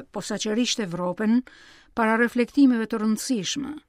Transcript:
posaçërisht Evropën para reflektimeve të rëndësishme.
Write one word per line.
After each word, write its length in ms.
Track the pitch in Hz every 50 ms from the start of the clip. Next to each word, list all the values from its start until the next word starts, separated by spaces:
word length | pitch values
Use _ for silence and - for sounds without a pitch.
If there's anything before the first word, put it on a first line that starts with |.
| - _ -
posaçërisht 680 | 208 - - 214 190 - 214 214 233 247 226 - - 208
Evropën 540 | 170 165 170 180 180 175 - 220 214 233 247 - - - - - - - - _ _ -
para 240 | 240 226 220 226
reflektimeve 720 | 226 240 226 - 240 240 - - 285 277 254 247 226 220
të 120 | 214 233 220
rëndësishme. 720 | 214 220 220 208 - - 262 208 170 - - - 139 269 302 311 _